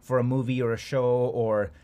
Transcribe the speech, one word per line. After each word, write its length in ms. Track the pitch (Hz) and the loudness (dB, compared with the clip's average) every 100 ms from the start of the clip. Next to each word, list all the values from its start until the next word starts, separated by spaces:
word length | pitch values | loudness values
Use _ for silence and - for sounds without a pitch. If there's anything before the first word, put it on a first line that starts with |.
for 180 | - 127 | -2 0
a 60 | |
movie 360 | 123 131 123 127 | 2 0 0 -2
or 120 | 120 | -2
a 60 | 113 | -2
show 280 | - 135 123 | -2 -2 2
or 640 | 123 123 120 113 107 101 - | 2 0 0 0 0 -2 -6